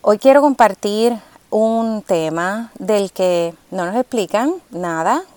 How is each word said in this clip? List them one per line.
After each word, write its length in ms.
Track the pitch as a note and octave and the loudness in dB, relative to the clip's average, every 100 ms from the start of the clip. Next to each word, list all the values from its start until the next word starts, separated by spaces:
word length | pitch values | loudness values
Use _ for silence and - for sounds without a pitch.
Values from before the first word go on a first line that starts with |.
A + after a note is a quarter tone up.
Hoy 180 | - G#3 | 2 2
quiero 240 | C4+ C#4 | 6 6
compartir 760 | C#4+ C4+ A3 F#3+ G#3 G#3 A3+ A#3 - - _ | 4 4 2 2 -4 0 0 -2 -12 -20 _
un 520 | G#3+ A3 A3+ A3+ A3 | -2 0 0 -2 -4
tema 680 | G3+ F3 D#3+ D#3+ F3 G#3 A#3 - | -2 -2 0 -2 -4 -4 -10 -12
del 320 | F#3 G#3 G3 | -2 -2 -2
que 420 | - F#3 F3 E3+ E3+ _ | -2 0 0 -2 -6 _
no 120 | F#3 | -6
nos 120 | F3 G#3+ | -4 -4
explican 580 | B3+ A#3+ F3+ G#3 C4 F4+ _ | -4 -4 -2 -2 -2 -4 _
nada 540 | E3+ F3 E3 E3 C4+ F#4 | -8 -6 -2 0 -2 -4